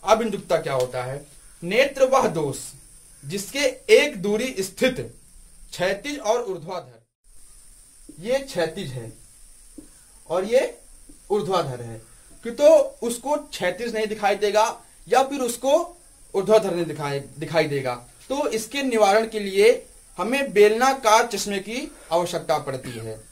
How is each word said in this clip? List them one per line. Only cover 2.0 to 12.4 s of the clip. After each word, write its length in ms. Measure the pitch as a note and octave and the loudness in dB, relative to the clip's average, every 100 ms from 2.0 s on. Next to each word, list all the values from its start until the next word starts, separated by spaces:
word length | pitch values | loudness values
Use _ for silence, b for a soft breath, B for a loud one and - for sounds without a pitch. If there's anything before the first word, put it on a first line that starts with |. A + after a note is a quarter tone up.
वह 240 | C4 C4 G3 | 2 2 0
दोष 300 | D#3+ C#3+ - - - - - - - C#3 | -2 -6 -8 -14 -20 -20 -20 -20 -20 -10
जिसके 340 | G3 - C#4 C#4 C4 - | -10 -6 -2 -2 -2 6
एक 320 | A3+ D4 G#3+ | 6 6 -2
दूरी 340 | G3 G#3+ C4 F#3 | -4 -2 -4 -6
स्थित 560 | F#3+ - B3 - A2+ - - - - - - | -8 0 0 0 -10 -14 -20 -20 -20 -20 -18
क्षैतिज 480 | - F3+ G3 C#4+ D4 | -4 -4 -4 -8 -6
और 240 | G#3+ A#3+ | -2 -2
ऊर्ध्वाधर, 600 | F#3+ F3+ D#3 F#3 B2+ A#2 _ _ _ - - - - - _ _ - D3+ | -2 -8 -8 -12 -12 -20 _ _ _ -20 -20 -20 -20 -20 _ _ -20 -14
ये 200 | G3 C4+ | -4 -4
क्षैतिज 480 | C4+ F#3 D#3+ G3+ D#3 | -2 -4 -4 -4 -10
है 260 | B2 A2+ - - - - - - - b b b b - | -10 -12 -18 -20 -20 -20 -20 -20 -20 b b b b -4
और 160 | E3+ G3+ | -2 2
ये 320 | B3 D#4 - - - - - - | 2 0 -8 -20 -20 -20 -20 -4
ऊर्ध्वाधर 500 | G#3 F3 F#3 C#3+ A#2+ | -4 0 -2 -2 -8
है, 200 | A#2 A2+ - b b - | -12 -14 -18 b b -12